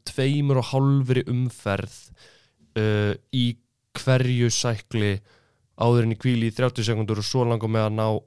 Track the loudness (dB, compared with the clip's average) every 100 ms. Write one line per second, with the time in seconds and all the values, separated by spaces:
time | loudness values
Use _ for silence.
0 | -10 -2 0 2 2 0 0 2 2 2
1 | 2 0 0 -2 -2 -4 -4 -2 -4 -12
2 | -20 -20 -20 _ _ _ _ -2 0 2
3 | 0 -2 _ -2 -2 -4 _ _ _ -6
4 | 2 2 2 2 0 0 -2 -4 -4 -2
5 | 0 -2 -8 _ _ _ _ 0 2 4
6 | 2 -2 -2 0 -2 0 -2 -2 -2 -2
7 | -2 -4 -2 -2 0 -2 0 0 0 0
8 | -2 -2